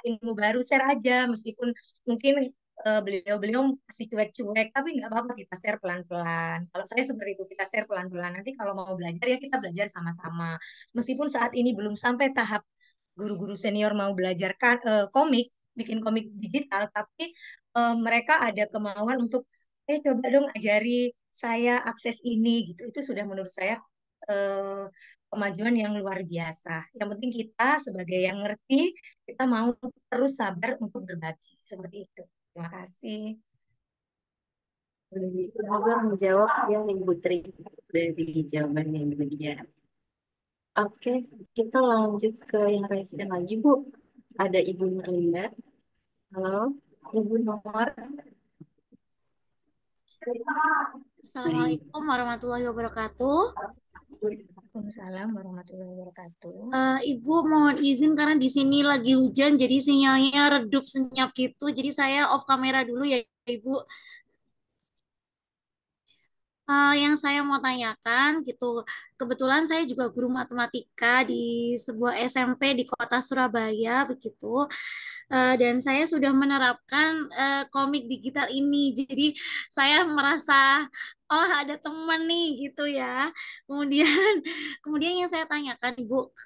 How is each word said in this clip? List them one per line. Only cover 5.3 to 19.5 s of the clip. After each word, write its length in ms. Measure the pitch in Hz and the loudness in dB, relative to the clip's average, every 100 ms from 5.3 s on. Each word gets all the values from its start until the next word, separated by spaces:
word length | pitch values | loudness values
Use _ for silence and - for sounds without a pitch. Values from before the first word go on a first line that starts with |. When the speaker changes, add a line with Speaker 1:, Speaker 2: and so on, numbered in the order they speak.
| 220 | -8
Speaker 1:
kita 160 | 185 190 | -12 -10
share 180 | 208 208 | -6 -4
pelan-pelan. 880 | 180 180 175 175 165 165 165 165 175 | -4 -6 -6 -6 -4 -2 -4 -6 -8
Kalau 140 | 180 - | -8 -6
saya 160 | - 269 | -4 -2
seperti 320 | 214 202 190 | -4 -8 -8
itu, 60 | 190 | -10
kita 120 | 190 190 | -8 -6
share 160 | 220 208 | -4 -4
pelan-pelan. 560 | 190 185 180 175 180 | -6 -6 -8 -8 -8
Nanti 160 | 208 269 | -10 -8
kalau 160 | 208 | -6
mau 160 | 190 185 185 | -6 -6 -6
belajar, 280 | 170 170 240 | -6 -4 -2
ya 100 | 262 | -2
kita 240 | 277 262 | -2 -4
belajar 300 | 196 170 208 | -4 -4 -6
sama-sama. 680 | 175 170 170 165 170 165 165 - - - 233 | -6 -8 -8 -8 -6 -6 -8 -12 -20 -12 -6
Meskipun 320 | 240 262 294 | -4 -2 -2
saat 240 | 277 240 | -2 -2
ini 240 | 247 240 208 | 0 0 0
belum 160 | 208 | -4
sampai 400 | 208 247 247 277 | -2 0 2 0
tahap 320 | 277 214 208 - _ _ _ _ | 0 -2 -2 -6 _ _ _ _
guru-guru 400 | - 214 185 190 | -10 -8 -6 -8
senior 400 | 202 214 208 214 | -6 -2 0 0
mau 220 | 208 202 185 | 0 -2 -2
belajar 400 | 185 175 190 190 | -2 -2 -4 0
kan, 240 | 240 240 | 2 2
eh, 240 | 247 214 202 | 2 2 2
komik, 380 | 269 311 247 240 _ _ - | 2 4 2 0 _ _ -12
bikin 240 | 220 220 | -6 -4
komik 300 | 220 220 220 202 | -2 -2 -4 -10
digital, 480 | 190 269 285 196 208 | -4 -4 -2 -2 -2
tapi, 460 | 208 208 - 339 339 - - _ 240 | -4 -8 -8 -10 -10 -20 -20 _ 0
eh, 180 | 233 233 | 2 2
mereka 400 | 226 233 240 311 | 2 2 4 2
ada 240 | 233 202 208 | 2 0 -2
kemauan 640 | 220 208 202 220 254 233 | -2 -6 -2 -2 0 0
untuk, 160 | 294 - | -2 -4